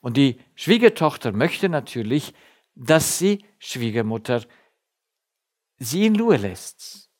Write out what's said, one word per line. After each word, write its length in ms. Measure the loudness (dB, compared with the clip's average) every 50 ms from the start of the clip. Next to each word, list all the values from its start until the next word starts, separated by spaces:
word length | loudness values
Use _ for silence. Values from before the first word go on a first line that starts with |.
Und 160 | -8 -2 2
die 220 | 2 2 2 2 -4 -14 _ _
Schwiegertochter 760 | -12 0 0 2 6 6 4 4 4 -2 -2 -2 -2 -6 -6
möchte 360 | -2 0 -2 -2 -2 -2 -4
natürlich, 680 | -2 -2 -2 -6 -6 -8 -8 -4 -2 -2 -2 -4 -6 -20 _ _ _ _ _ _ _ _
dass 420 | -14 2 4 4 4 4 0 -4
sie 280 | 0 0 0 0 0 _ _ _
Schwiegermutter 880 | _ -16 -12 -8 -4 -4 -2 0 -2 -2 -2 -4 -6 -2 -2 -2 -2 -2 _ _ _ _ _ _ _ _ _ _ _ _ _ _ _ _ _ _ _ _ _ _ _ _ _ _
sie 280 | _ -10 -6 -2 0 2
in 140 | 2 2 2
Ruhe 180 | 4 4 2
lässt. 720 | 2 2 -4 -8 -10 -16 -18 -20 _ -20 -20 -20 -20 -20 _ _